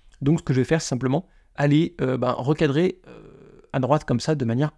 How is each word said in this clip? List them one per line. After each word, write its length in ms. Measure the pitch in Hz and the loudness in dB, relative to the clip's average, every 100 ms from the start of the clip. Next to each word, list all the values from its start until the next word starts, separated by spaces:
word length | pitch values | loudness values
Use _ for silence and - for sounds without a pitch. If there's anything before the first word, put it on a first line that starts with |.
| - - | -20 -4
donc 160 | 135 165 | 0 2
ce 60 | |
que 100 | - | 2
je 60 | 131 | 0
vais 40 | |
faire, 160 | 123 160 | 2 0
c'est 80 | - | -2
simplement 380 | 123 127 143 - _ _ - | -4 -2 -2 -4 _ _ -2
aller, 400 | 143 151 170 - | 2 4 2 -2
euh, 160 | 131 123 | -4 -2
bah, 160 | 123 - | -2 -2
recadrer, 600 | 120 151 156 139 180 - - | -2 0 0 2 -2 -4 -14
euh, 240 | 113 104 - - - - | -20 -20 -20 -20 -20 -8
à 60 | 135 | -4
droite 240 | 127 151 | 0 0
comme 160 | - 120 | 0 -2
ça, 160 | - 156 | -2 -2
de 80 | |
manière 260 | 113 117 147 | -2 -2 -2